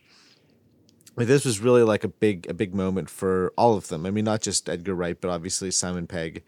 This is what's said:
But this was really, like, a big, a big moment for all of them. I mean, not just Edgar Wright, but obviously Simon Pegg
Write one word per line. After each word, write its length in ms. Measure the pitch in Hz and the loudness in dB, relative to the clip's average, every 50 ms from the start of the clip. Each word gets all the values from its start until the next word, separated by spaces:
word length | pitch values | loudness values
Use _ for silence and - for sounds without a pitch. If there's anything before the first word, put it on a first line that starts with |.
| _ _ _ _ _ _ _ _ _ _ _ _ _ _ _ _ _ _ _ _ _ - _ | _ _ _ _ _ _ _ _ _ _ _ _ _ _ _ _ _ _ _ _ _ -10 _
But 120 | - 120 | -2 2
this 180 | 110 135 147 - | 4 4 4 4
was 160 | 135 113 98 | 2 -2 0
really, 220 | 107 123 123 123 117 | 4 4 6 6 6
like, 200 | 110 104 98 - | 6 4 2 0
a 60 | 98 | -4
big, 400 | - _ - 107 101 87 82 - | -2 _ 0 0 0 0 -4 -8
a 60 | 87 | -6
big 200 | 85 107 92 90 | -4 -4 -4 -2
moment 360 | 101 95 95 95 95 80 - | -2 -2 0 -2 -2 -4 -6
for 420 | - - 101 95 95 92 92 87 - - | -8 -4 -2 0 0 0 0 0 2 4
all 180 | 113 120 110 | 4 4 4
of 120 | 95 - - | 2 0 -6
them. 180 | 87 80 80 | -8 -6 -4
I 40 | 95 | -4
mean, 140 | 101 107 107 | -2 -2 0
not 160 | 110 107 110 | 0 0 -2
just 300 | - 107 92 - - - | -2 -2 -4 -4 -4 -4
Edgar 240 | 80 87 85 98 95 | -6 -4 -4 -4 -4
Wright, 260 | 87 87 85 87 - | -2 -2 -4 -4 -4
but 100 | - 90 | -4 -4
obviously 400 | 87 85 82 90 - - 98 92 | -4 -4 -6 -6 -6 -6 -6 -4
Simon 360 | - - - 90 90 90 85 | -4 -4 -2 -4 -4 -6 -6
Pegg 360 | - - 87 82 82 82 85 - | -6 -6 -6 -6 -8 -10 -12 -18